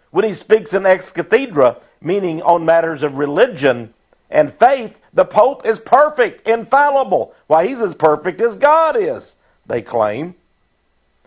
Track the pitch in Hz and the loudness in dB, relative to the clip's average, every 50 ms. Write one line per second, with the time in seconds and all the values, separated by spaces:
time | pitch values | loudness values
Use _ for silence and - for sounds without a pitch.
0 | _ _ - 170 214 220 180 - - - 214 - - - 180 196 196 190 185 180 | _ _ -4 -2 -2 -2 -2 -6 -2 0 0 0 0 0 -4 0 2 2 0 0
1 | - - - 175 156 - 214 254 277 247 185 143 127 120 113 - _ _ _ _ | -2 -6 -8 -8 -4 0 0 0 0 0 0 2 2 2 2 -2 _ _ _ _
2 | - 151 190 202 190 170 160 165 - 160 170 170 165 160 165 165 165 165 165 135 | -6 -4 -4 -2 -2 -4 -6 -2 0 0 0 2 2 2 2 2 2 0 -4 -4
3 | 147 143 135 139 147 143 143 175 247 254 208 139 139 135 120 120 117 110 _ _ | -4 -4 -4 -4 -4 -2 0 0 0 0 0 0 0 0 0 -2 -4 -14 _ _
4 | _ _ _ _ _ - - 147 151 135 - - 226 254 277 262 226 - - _ | _ _ _ _ _ -4 0 0 0 0 2 2 4 4 4 2 -4 -8 -14 _
5 | _ _ - 165 180 - - 208 - 262 285 - - 214 220 - - - 233 269 | _ _ -2 -2 -2 0 2 2 2 2 0 -2 -4 -4 -4 -4 -2 2 2 4
6 | 302 302 302 262 233 180 - - - 220 226 233 214 - 269 277 294 285 277 277 | 4 2 2 0 -2 -2 -4 -6 -4 -2 -2 -2 -2 0 0 2 2 2 2 0
7 | 254 208 180 131 110 - - _ _ - 151 160 180 240 277 233 226 180 147 - | 0 0 -2 -4 -4 -6 -12 _ _ 0 2 2 2 0 -2 -4 -6 -6 -2 0
8 | - 156 151 - - 185 160 - 226 233 208 185 269 294 311 320 320 311 285 233 | 2 2 2 0 -2 -6 -4 -2 -2 -4 -2 0 2 2 4 4 2 0 0 -2
9 | 190 156 123 98 - - - _ _ _ _ _ _ - 117 120 110 - - 117 | -2 -4 -6 -8 -10 -14 -18 _ _ _ _ _ _ -8 -8 -8 -6 -4 -2 -2
10 | 107 104 104 127 160 180 180 _ _ _ _ _ _ _ _ _ _ _ _ _ | -2 -2 -2 -6 -10 -12 -14 _ _ _ _ _ _ _ _ _ _ _ _ _
11 | _ _ _ _ _ | _ _ _ _ _